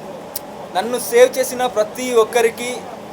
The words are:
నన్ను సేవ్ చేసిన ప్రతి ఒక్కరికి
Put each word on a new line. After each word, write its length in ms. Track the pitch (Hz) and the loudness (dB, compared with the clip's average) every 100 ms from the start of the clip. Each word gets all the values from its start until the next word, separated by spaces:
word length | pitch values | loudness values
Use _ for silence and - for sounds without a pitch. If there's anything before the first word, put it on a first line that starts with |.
| - - - - - - - | -14 -14 -12 -12 -10 -14 -6
నన్ను 240 | 180 220 247 | -4 -4 -4
సేవ్ 400 | - 240 254 262 | 2 6 6 6
చేసిన 280 | 254 247 254 | -4 -2 0
ప్రతి 480 | 214 214 - 254 | 0 -2 -2 0
ఒక్కరికి 680 | 233 214 240 226 226 247 240 - - - | 2 4 4 2 0 -6 -8 -10 -14 -14